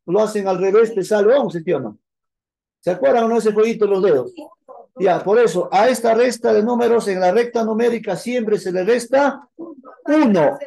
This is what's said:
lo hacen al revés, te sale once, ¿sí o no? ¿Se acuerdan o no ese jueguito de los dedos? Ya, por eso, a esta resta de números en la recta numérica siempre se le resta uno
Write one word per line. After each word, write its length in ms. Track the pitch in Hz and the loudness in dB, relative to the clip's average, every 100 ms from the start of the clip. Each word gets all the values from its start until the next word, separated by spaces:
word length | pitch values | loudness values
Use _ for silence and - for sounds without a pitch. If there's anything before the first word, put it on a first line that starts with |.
| - | -4
lo 160 | 190 | -2
hacen 260 | 214 214 196 | 0 -2 -4
al 100 | 185 | -2
revés, 380 | 190 208 226 226 | 2 2 2 -2
te 80 | |
sale 300 | 175 208 202 | -2 2 4
once, 280 | 277 214 165 | 2 0 -6
¿sí 100 | 160 | -4
o 80 | 147 | -4
no? 160 | 113 107 _ _ _ _ _ _ _ _ | -6 -14 _ _ _ _ _ _ _ _
¿Se 120 | - | -6
acuerdan 340 | 180 269 240 226 | -2 0 2 0
o 20 | |
no 120 | 233 | 0
ese 120 | 220 | 0
jueguito 320 | 208 220 220 | 2 0 0
de 80 | 202 | 0
los 120 | 196 | 2
dedos? 280 | 190 143 370 320 302 _ - - - - | 2 2 -2 -12 -20 _ -20 -20 -18 -2
Ya, 220 | 185 165 | 0 0
por 160 | 185 220 | 0 2
eso, 300 | 226 175 - | 2 0 0
a 200 | 185 233 | 2 2
esta 240 | 247 233 | 2 0
resta 400 | 220 254 233 233 | 2 0 0 0
de 100 | 214 | 2
números 460 | 220 233 233 233 208 | 2 0 0 0 0
en 100 | 185 | 0
la 120 | 180 | 2
recta 320 | 190 - 233 | 2 0 -2
numérica 520 | 220 220 240 233 214 175 | -2 0 0 -2 -6 -8
siempre 420 | 233 247 208 202 | -4 -4 -2 -2
se 140 | 190 | -2
le 140 | 180 185 | -2 0
resta 640 | 240 233 269 277 - - - 330 294 - - - | 0 0 0 0 -2 -14 -18 -18 -18 -20 -10 0
uno 520 | 302 269 180 139 - | 2 4 4 2 -2